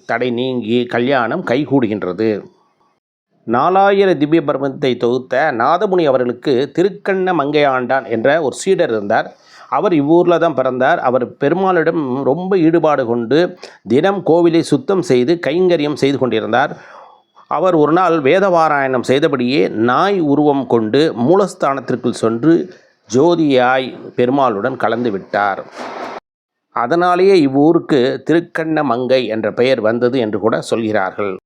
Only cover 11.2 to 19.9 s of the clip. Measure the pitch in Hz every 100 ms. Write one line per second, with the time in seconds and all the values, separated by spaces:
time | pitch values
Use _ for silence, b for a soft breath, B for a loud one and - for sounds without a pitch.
11.2 | 120 - 143 175 190 180 156 170 135 131
12.2 | 127 160 185 196 160 170 156 143 117 120
13.2 | 117 147 180 - B B - 123 185 196
14.2 | 147 170 170 165 - 147 - 190 - 123
15.2 | 123 170 131 170 185 170 147 135 135 131
16.2 | 123 107 104 120 151 - B B B B
17.2 | _ _ _ 139 185 170 147 170 180 165
18.2 | 135 185 196 170 156 143 135 127 123 135
19.2 | 156 135 123 147 180 107 117